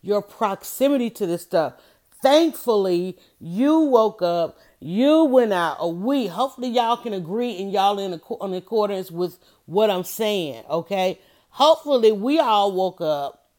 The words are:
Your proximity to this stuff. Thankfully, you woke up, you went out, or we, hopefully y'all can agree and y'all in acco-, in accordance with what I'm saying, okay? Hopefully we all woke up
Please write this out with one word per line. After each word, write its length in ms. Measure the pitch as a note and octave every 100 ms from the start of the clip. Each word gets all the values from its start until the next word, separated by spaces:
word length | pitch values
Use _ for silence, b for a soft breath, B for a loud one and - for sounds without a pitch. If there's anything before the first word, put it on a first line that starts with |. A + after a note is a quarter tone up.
Your 200 | F3 G3+
proximity 880 | G3 - G#3+ G3 - - C4+ C#4+ A#3
to 140 | A3+ F#3
this 160 | E3+
stuff. 300 | - F3+ C#3+ - b b b _
Thankfully, 960 | C4 D4 E4 - - G#3+ F#3+ F3 F#3 F3+ b b
you 400 | E3 F3+ C#4 D#4+
woke 420 | D4+ A#3+ A3 -
up, 380 | F3 E3+ D#3+ - b b
you 440 | D3 F#3+ C#4 D#4 D#4+
went 280 | B3+ A3+
out, 240 | F#3+ E3 C#3
or 120 | E3+
we, 360 | E3+ G#3+ C#4+ G#3+
hopefully 420 | E3+ C4+ C4 B3+
y'all 280 | A#3 A3+ A#3
can 160 | A#3+
agree 460 | G3 D#3+ G#3+ B3 F3+
and 120 | G3
y'all 260 | G3 G3 G3+
in 200 | G3 E3+
acco-, 260 | _ - G3
in 80 |
accordance 560 | F#3 F#3 A3 G#3 G3 F#3
with 300 | E3+ F3+ - b b -
what 240 | E3+ G#3+
I'm 140 | F#3
saying, 600 | F3 - A3 G3+ D#3+ A2+ -
okay? 500 | D#3+ E3 G3 F#3 - b b b
Hopefully 640 | - D4 D#4 C#4+ C4 A3
we 280 | G#3+ A3+ D#4
all 320 | C4+ G#3 G3+
woke 300 | F#3 F#3 F3
up 480 | D#3+ D3 C#3 - _